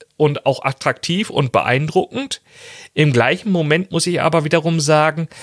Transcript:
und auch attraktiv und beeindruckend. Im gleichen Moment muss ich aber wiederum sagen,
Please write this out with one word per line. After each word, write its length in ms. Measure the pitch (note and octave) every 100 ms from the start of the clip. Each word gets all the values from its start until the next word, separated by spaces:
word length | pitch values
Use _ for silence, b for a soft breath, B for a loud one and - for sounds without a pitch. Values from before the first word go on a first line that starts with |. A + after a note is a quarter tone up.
| - -
und 300 | D3+ C#3+ -
auch 180 | C3+
attraktiv 640 | C3+ - C#3 - - F3 A3
und 220 | - C3
beeindruckend. 880 | G2 F2+ C3 D3+ F#3 - A3+ C#4 - _ B B B B
Im 180 | - D3+
gleichen 380 | A#2+ A#2+ F3+ G#3+
Moment 400 | F3+ D3+ D#3+ F#3+
muss 160 | E3 F3+
ich 160 | F3
aber 220 | D#3 E3
wiederum 360 | D3+ E3+ D#3+ E3
sagen, 480 | D3 D3+ D#3 D#3 D#3+ B